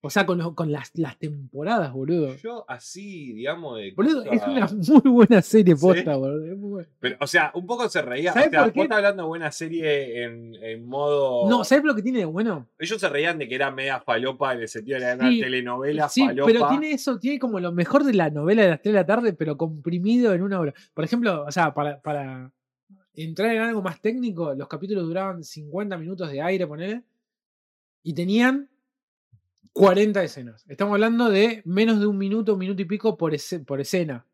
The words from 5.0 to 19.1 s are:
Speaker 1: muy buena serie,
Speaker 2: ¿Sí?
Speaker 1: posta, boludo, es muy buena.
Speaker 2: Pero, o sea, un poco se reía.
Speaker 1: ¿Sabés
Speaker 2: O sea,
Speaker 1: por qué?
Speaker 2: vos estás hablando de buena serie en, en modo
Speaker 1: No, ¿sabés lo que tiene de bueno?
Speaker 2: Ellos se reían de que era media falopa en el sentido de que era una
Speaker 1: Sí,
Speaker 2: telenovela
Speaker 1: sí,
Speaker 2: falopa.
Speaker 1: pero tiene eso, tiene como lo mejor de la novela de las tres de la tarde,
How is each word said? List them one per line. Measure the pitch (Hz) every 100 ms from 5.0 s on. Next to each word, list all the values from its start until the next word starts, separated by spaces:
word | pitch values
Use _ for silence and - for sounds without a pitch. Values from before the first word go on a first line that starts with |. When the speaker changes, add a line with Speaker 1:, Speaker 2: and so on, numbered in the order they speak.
Speaker 1:
muy | 269
buena | 240 220 220
serie, | - 220 180 151
Speaker 2:
¿Sí? |
Speaker 1:
posta, | 175 175 180 139
boludo, | 135 151
es | 156 196
muy | 202
buena. | 202 160 _
Speaker 2:
Pero, | 123 -
o | 143
sea, | 175 151
un | 170 180
poco | 233 240
se | 175
reía. | 127 123 170
Speaker 1:
¿Sabés | 202 302
Speaker 2:
O |
sea, | -
Speaker 1:
por | 233
qué? | 269
Speaker 2:
vos | 294
estás | 214
hablando | 202 196
de | 160
buena | 165 156
serie | - 165 165 156 143 131 117
en, | 120 117 117 110
en | 110 113 120
modo | 135 147 143 135 123 196
Speaker 1:
No, | 247
¿sabés | - 277
lo | 302
que | 214
tiene | 202 254
de |
bueno? | 170 170 226 165 120 _
Speaker 2:
Ellos | 160 220
se | 185
reían | 143 160 165
de | 127
que |
era | 127 139
media | 131 135 131
falopa | - 113 127 127 135
en | 123
el | 110
sentido | 113 110 131
de |
que | 123
era |
una | 127 127
Speaker 1:
Sí, | 120
Speaker 2:
telenovela | 127 127 123 123 139 151 147
Speaker 1:
sí, | - 262
Speaker 2:
falopa. | 131 190
Speaker 1:
pero | 226 -
tiene | 277 311
eso, | 277 277 240
tiene | 247 285
como | 254 202
lo | 175
mejor | 175 170 277
de | 285
la | 208 160
novela | 151 156 220
de | 196
las | 156
tres | 208
de | 208
la |
tarde, | 180